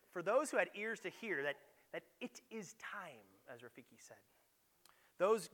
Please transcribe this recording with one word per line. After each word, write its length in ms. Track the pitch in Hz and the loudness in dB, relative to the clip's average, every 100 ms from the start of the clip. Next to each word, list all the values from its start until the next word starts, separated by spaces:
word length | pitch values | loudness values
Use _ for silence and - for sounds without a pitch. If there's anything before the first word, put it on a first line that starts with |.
| _ | _
for 120 | 180 | -4
those 260 | 170 254 302 | 4 4 4
who 80 | 233 | 2
had 120 | 180 | 2
ears 260 | 196 220 220 | 0 -4 -4
to 80 | 175 | -6
hear 340 | - 226 147 | -6 -2 0
that, 120 | 143 139 - _ - | 0 -2 -10 _ -10
that 100 | 170 - - | -10 -8 -10
it 220 | 240 - - | -10 -10 -12
is 240 | 220 180 | -10 -10
time," 520 | - - 208 175 113 101 98 - | -12 -10 -10 -10 -14 -20 -20 -14
as 80 | 120 | -14
Rafiki 380 | 120 - 117 113 | -14 -16 -20 -20
said. 180 | - 110 _ _ _ _ _ _ - _ _ - | -20 -20 _ _ _ _ _ _ -20 _ _ 4
Those 300 | 190 220 165 | 6 6 2